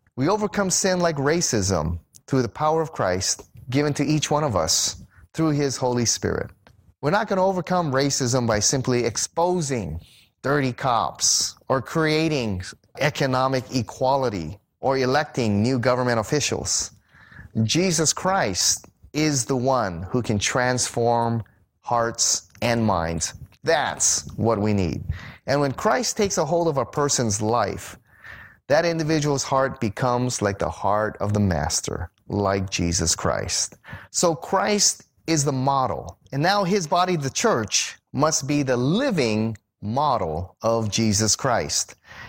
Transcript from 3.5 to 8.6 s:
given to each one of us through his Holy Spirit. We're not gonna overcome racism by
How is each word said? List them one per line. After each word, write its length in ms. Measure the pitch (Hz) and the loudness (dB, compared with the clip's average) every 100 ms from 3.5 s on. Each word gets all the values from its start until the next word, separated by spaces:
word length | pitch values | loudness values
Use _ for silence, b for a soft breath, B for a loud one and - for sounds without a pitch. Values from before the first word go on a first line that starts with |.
| - - | -18 -4
given 240 | 127 147 | 0 0
to 80 | 143 | 0
each 280 | 139 151 - | 0 0 0
one 140 | 147 | 0
of 120 | 151 95 | 0 0
us 460 | 80 - - - - b b | 0 0 -2 -6 -14 b b
through 160 | - 160 | -2 0
his 260 | 147 143 127 | 2 0 0
Holy 300 | 131 123 117 | 0 0 0
Spirit. 440 | - 92 - - - - _ _ _ | 0 -2 -2 -4 -10 -20 _ _ _
We're 80 | 139 | 0
not 180 | 196 220 | 0 0
gonna 160 | 190 | 2
overcome 480 | 185 185 165 180 165 | 2 0 0 0 0
racism 540 | 131 143 139 127 131 117 | 2 2 0 0 2 2
by 140 | 107 | 2